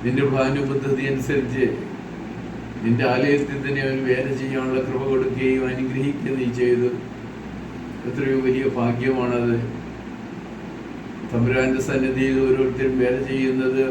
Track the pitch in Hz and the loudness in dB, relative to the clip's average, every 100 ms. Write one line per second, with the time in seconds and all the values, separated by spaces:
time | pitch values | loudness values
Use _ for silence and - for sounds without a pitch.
0 | 120 131 139 135 131 143 135 135 139 131 | 0 2 2 2 2 0 0 -2 0 0
1 | 135 135 123 143 120 127 120 - 190 - | 0 -2 0 0 0 0 0 0 -6 -10
2 | - - - - - - - - 110 117 | -12 -12 -10 -10 -10 -10 -10 -4 2 2
3 | 127 127 143 143 - 143 135 139 135 135 | 4 4 4 4 2 -4 -2 -2 0 0
4 | 131 127 131 131 135 135 131 127 127 131 | 2 2 2 -2 -2 -2 0 0 0 -2
5 | 135 131 131 123 131 131 131 127 131 131 | 2 2 2 2 2 2 0 -2 -2 0
6 | 143 139 120 131 120 120 123 123 123 120 | 0 0 -2 0 0 2 4 4 2 0
7 | - - - - - - - - - - | -8 -12 -12 -12 -10 -10 -10 -10 -10 -8
8 | 120 120 135 131 131 127 135 110 120 117 | -6 -2 0 2 2 2 0 0 0 0
9 | 131 127 123 120 120 117 117 - - - | 0 2 2 0 2 0 -2 -6 -10 -12
10 | - - - - - - - - - - | -12 -12 -12 -12 -12 -12 -12 -12 -12 -12
11 | - - - 117 120 131 131 131 131 135 | -12 -10 -4 2 2 4 2 2 0 0
12 | 131 131 135 131 131 131 131 123 131 127 | 0 2 2 4 4 4 2 2 0 2
13 | 123 135 135 135 131 131 131 131 131 | 2 2 0 0 2 2 2 2 2